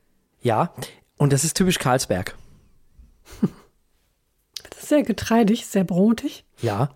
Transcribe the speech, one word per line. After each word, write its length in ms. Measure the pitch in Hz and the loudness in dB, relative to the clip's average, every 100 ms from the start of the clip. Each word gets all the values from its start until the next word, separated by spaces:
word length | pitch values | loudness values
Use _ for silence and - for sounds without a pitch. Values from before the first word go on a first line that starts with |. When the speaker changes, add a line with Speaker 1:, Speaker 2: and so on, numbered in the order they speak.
| _ _ _ _ | _ _ _ _
Speaker 1:
Ja, 320 | 120 110 170 - - - _ - | -2 0 -2 -6 -16 -16 _ -2
und 140 | 143 | 0
das 120 | 139 | 2
ist 100 | 156 - | 0 0
typisch 220 | 185 165 | 0 0
Carlsberg. 580 | 135 127 - 92 - - - - _ _ _ - - _ - - 214 - _ _ _ _ _ _ _ _ _ - - | 0 0 0 -4 -4 -12 -20 -20 _ _ _ -20 -20 _ -20 -4 -4 -4 _ _ _ _ _ _ _ _ _ -18 -18
Speaker 2:
Das 120 | - | -18
ist 60 | - | 0
sehr 140 | 294 | 0
getreidig, 640 | 226 202 - 226 202 233 - | 2 -4 0 2 4 0 -2
sehr 180 | 196 | -2
brotig. 600 | 180 180 208 226 294 - _ _ | 0 2 2 2 -2 -10 _ _
Speaker 1:
Ja. 300 | 113 101 139 | -4 -2 -2